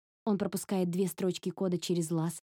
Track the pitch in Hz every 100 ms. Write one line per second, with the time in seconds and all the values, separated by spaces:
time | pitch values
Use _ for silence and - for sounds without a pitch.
0 | _ _ 226 202 196 196 - 190 180 175
1 | 185 - 185 175 185 - 190 175 - 170
2 | 160 170 165 - - _